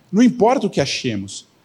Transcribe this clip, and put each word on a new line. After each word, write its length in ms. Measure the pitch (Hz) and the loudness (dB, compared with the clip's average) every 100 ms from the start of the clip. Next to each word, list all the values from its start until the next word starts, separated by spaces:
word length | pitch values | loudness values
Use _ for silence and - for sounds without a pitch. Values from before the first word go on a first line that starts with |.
| _ | _
Não 120 | 185 | 2
importa 440 | 247 151 214 269 208 | 2 4 2 2 -2
o 40 | |
que 100 | - | -2
achemos. 680 | 139 - 127 104 98 - - _ | -4 -4 -6 -6 -8 -14 -20 _